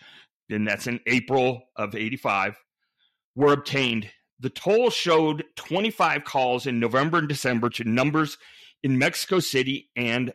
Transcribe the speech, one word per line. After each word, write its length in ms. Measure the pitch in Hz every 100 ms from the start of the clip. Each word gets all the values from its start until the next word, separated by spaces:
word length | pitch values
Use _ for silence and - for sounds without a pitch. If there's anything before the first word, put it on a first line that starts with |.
| - - - _ -
and 180 | 107 107
that's 200 | 101 123
in 120 | 120 113
April 580 | 127 123 135 127 120 - -
of 180 | 104
eighty-five, 640 | 107 110 127 123 98 98 107 _ _ _ _ _ _ _
were 180 | 127 143
obtained. 580 | 143 - 139 127 113 107 - _ _
The 100 | 127
toll 400 | - 175 214 247
showed 540 | - 175 160 156 151 - -
twenty-five 680 | - 170 220 - 170 143
calls 420 | - 135 127 123 135
in 140 | 117
November 380 | 117 127 151 165
and 100 | 147
December 400 | 143 131 120 117
to 140 | -
numbers 540 | 117 120 139 156 151 - - - - _
in 160 | 135 127
Mexico 420 | 151 - - 185
City 500 | - 135 131 135 -
and 380 | 120 120 120 120